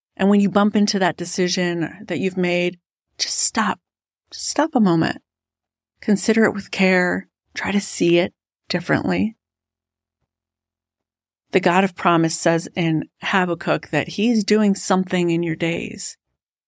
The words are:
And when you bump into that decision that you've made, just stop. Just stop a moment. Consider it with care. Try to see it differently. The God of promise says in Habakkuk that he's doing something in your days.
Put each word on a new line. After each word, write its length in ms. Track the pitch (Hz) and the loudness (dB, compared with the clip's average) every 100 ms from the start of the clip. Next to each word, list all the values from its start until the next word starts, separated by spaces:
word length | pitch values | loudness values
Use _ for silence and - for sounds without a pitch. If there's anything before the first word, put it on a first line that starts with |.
| _ - | _ -2
And 140 | 196 | 2
when 120 | 208 | 4
you 80 | 202 | 2
bump 260 | 202 208 208 | 2 2 2
into 240 | 202 202 | 0 0
that 180 | 185 - | -2 -2
decision 880 | 170 - 180 180 180 170 156 - - | -4 -2 -2 0 -2 -2 -4 -8 -8
that 120 | 170 | -4
you've 180 | 190 185 | -2 0
made, 420 | 180 175 175 175 _ _ _ - | 0 0 -2 -6 _ _ _ -8
just 220 | - - | -6 -2
stop. 400 | - - 208 - _ _ _ _ _ | -2 -2 -2 -4 _ _ _ _ _
Just 180 | - - | -10 -4
stop 220 | - 320 247 | -2 0 2
a 40 | |
moment. 420 | 202 165 156 - _ _ _ _ _ _ _ _ | 4 4 2 -4 _ _ _ _ _ _ _ _
Consider 440 | - 196 - 220 220 | 0 0 2 2 2
it 80 | |
with 180 | 202 196 | 0 -6
care. 560 | - 190 185 180 180 185 _ _ | -2 2 2 0 -4 -8 _ _
Try 180 | - 185 | -10 -4
to 80 | 202 | -2
see 380 | - - 175 170 | -2 0 2 2
it 160 | 185 - _ _ - | 0 -6 _ _ -8
differently. 680 | 175 165 151 - 180 214 - _ _ _ _ _ _ _ _ _ _ _ _ _ _ _ _ _ _ _ _ _ | -6 -2 -2 0 -2 -2 -6 _ _ _ _ _ _ _ _ _ _ _ _ _ _ _ _ _ _ _ _ _
The 80 | - | 0
God 240 | 185 180 | 2 4
of 120 | 190 - | 2 0
promise 420 | 185 170 160 - | 2 4 2 0
says 300 | 170 165 170 - | 2 0 -2 -2
in 300 | 165 156 - _ | 0 0 -4 _
Habakkuk 680 | - 196 180 170 - 156 - | -4 -2 -2 -2 -2 -4 -2
that 200 | 151 - | -4 -2
he's 340 | - 220 220 | -2 0 2
doing 320 | 196 214 208 190 | 2 2 2 2
something 540 | - 185 185 185 175 | 0 0 0 0 0
in 140 | 165 | 0
your 120 | 170 160 | -2 -4
days. 600 | 165 170 - - - - _ _ _ _ | -4 -4 -8 -10 -12 -14 _ _ _ _